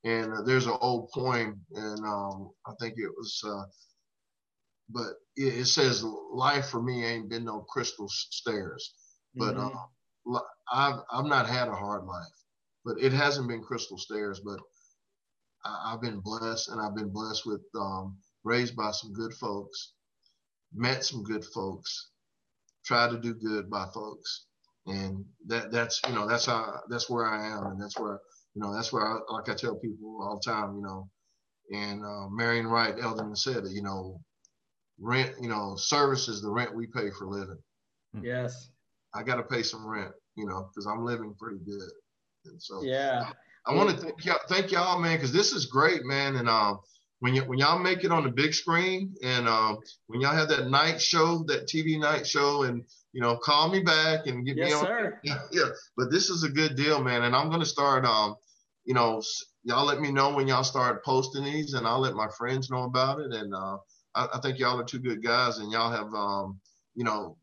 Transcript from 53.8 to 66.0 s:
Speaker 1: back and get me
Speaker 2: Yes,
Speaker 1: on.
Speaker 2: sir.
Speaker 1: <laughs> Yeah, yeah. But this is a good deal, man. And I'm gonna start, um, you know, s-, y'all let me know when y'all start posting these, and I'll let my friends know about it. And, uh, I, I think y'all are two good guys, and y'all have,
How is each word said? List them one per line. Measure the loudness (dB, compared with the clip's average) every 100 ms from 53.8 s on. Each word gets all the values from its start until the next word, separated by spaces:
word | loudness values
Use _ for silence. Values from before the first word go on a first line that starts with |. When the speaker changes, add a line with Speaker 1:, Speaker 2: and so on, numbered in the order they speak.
Speaker 1:
back | 6 6 6 2 0
and | -2 -2
get | 0
me |
Speaker 2:
Yes, | 2
Speaker 1:
on. | 4 2
Speaker 2:
sir. | 0 -2 -4
Speaker 1:
<laughs> |
Yeah, | -6 -6 -2
yeah. | 0 0 -2 -10 -2
But | 2
this | 4 2
is | 0
a | 0
good | 2 2 2
deal, | 2 4
man. | 4 2
And | 4 4
I'm | 4
gonna | 2 0
start, | 2 4 6 6
um, | 6 4 -2 _ _ _ _ 0
you |
know, | 4 4 2
s-, | -4 -8 -10 _
y'all | 0 2 4
let | 2
me | 2
know | 4 4 4
when | 4
y'all | 4
start | 4 2 2 2
posting | 2 2 2 -2
these, | -2 -2 -2
and | 0 2
I'll | 2
let | 2 0
my | -2
friends | -2 -2 -2 -2
know | -2
about | 0 2 2 0
it. | -4
And, | -6 -6
uh, | -6 -6 -8 -12 _ _ -2
I, | -2
I | -2
think | -2 2
y'all | 2 2
are | -2
two | -4
good | -2 -2
guys, | 2 4 4 0
and | -2
y'all | 0 2
have, | 0